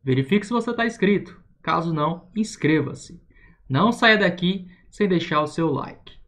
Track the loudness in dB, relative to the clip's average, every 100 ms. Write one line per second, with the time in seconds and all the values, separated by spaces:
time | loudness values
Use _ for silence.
0 | 0 0 2 0 0 -2 -2 -2 -4 0
1 | 2 2 -2 -20 _ _ -4 -2 -2 -2
2 | -2 -4 -8 -6 -6 -2 0 2 0 -8
3 | -16 -20 _ -20 -20 _ -4 2 2 4
4 | 4 4 2 0 -2 -2 -8 -20 -20 -2
5 | 0 0 0 -2 -2 -2 -2 -2 -6 -16
6 | -20 -20